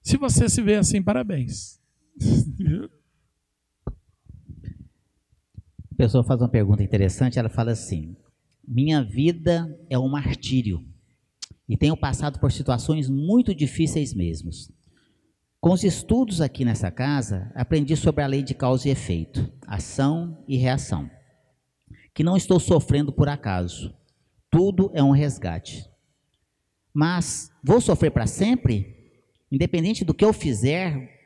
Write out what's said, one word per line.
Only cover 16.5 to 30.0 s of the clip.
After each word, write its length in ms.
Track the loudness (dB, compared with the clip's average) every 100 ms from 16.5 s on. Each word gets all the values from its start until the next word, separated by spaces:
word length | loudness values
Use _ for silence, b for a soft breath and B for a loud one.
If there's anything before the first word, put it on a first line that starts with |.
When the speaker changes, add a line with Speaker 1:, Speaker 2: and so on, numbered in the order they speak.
| 0
Speaker 2:
nessa 260 | -2 0 -2
casa, 640 | -2 -2 -2 -2 -6 -8
aprendi 420 | -6 -2 0 0 2
sobre 280 | 2 0
a 20 | 0
lei 160 | -2
de 100 | -2
causa 360 | -2 0 0 0
e 20 |
efeito, 580 | -2 -2 -4 -4 -4 -6 -8
ação 800 | -10 -8 -8 -2 0 0 -4 -10 -4
e 80 | 0
reação, 520 | 0 0 -2 -6 -8 -16 _ _ _ _ _ _ _ b b
que 120 | -2
não 120 | 2 2
estou 220 | 4 2
sofrendo 540 | 6 2 4 0 0
por 160 | 2 0
acaso. 680 | 0 -4 -2 -2 -6 -14 -14 _ _ _ _ _
Tudo 400 | 2 4 2 0
é 100 | 4
um 100 | 4
resgate. 760 | 4 2 -2 -6 -6 -10 -16 -16 _ _ _ _ _ _ _ _ _ _
Mas 580 | -2 0 0 -4 -8 -12 _
vou 180 | 2 2
sofrer 300 | 4 2 2
pra 160 | 2 -2
sempre? 960 | -2 0 0 0 -4 -4 -12 _ _ _ _ _
Independente 520 | -2 -2 0 -2 -2